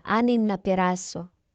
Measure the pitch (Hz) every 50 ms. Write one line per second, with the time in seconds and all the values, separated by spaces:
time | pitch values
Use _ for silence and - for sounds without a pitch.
0 | - - 202 220 240 240 240 233 214 208 196 185 - 196 185 185 185 180 180 180
1 | - - - 170 175 180 _ _ _ _